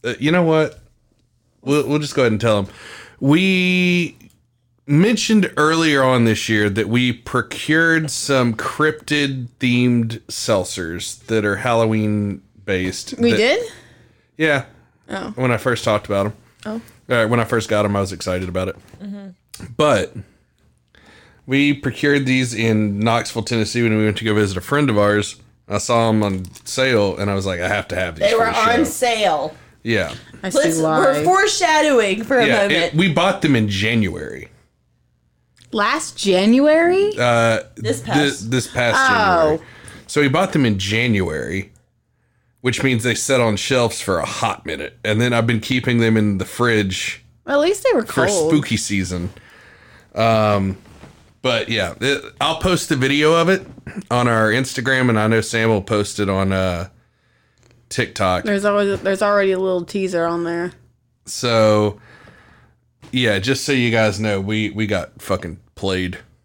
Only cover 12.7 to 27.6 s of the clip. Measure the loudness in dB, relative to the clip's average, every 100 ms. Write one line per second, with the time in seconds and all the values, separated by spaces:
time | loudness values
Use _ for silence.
12.7 | -4 -4 -6 -12 -2 0 2 0 0 -4
13.7 | -14 -20 _ _ _ _ -2 0 0 -4
14.7 | -20 _ _ -12 -10 -10 -4 -2 0 -2
15.7 | -2 0 -2 -2 -2 -2 -6 _ _ -10
16.7 | -10 -12 -20 -4 0 2 0 0 -2 0
17.7 | 0 0 0 -2 -6 -6 -4 -4 -4 -6
18.7 | -8 -18 -18 -14 -14 -16 -20 _ -20 -16
19.7 | 0 2 2 -2 -10 -18 _ _ _ _
20.7 | _ _ -20 -20 -20 -20 _ -4 0 2
21.7 | 0 -4 -2 2 2 2 0 0 0 0
22.7 | 2 0 0 0 0 -2 -8 -4 -2 -2
23.7 | 0 0 2 0 0 0 0 0 -2 -2
24.7 | 0 2 2 2 2 -2 -10 -20 _ _
25.7 | -6 0 0 2 2 0 -4 -8 -14 -10
26.7 | -2 0 2 0 -2 -2 -2 -4 -4